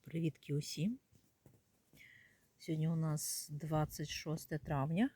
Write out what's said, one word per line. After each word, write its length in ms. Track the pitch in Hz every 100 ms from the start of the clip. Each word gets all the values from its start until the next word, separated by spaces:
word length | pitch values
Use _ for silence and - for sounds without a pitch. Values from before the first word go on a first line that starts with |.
| -
квітки 420 | 165 165 - -
усім. 460 | 147 - - 185 254 _ - _ _ - - _ _ _ - - - - _ _ _
Сьогодні 320 | - 156 160
у 60 | 165
нас 540 | 160 151 - - -
двадцять 580 | 147 156 156 151 - 151
шосте 480 | - 160 156 - 151
травня. 500 | - 143 139 165 269